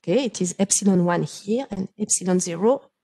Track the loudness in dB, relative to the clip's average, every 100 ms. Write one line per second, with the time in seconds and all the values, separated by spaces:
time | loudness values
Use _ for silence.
0 | 0 0 0 -4 -6 -2 0 2 4 4
1 | 2 0 -2 -8 -4 -4 -4 -8 -10 -8
2 | -4 -2 0 0 0 0 0 0 -4 _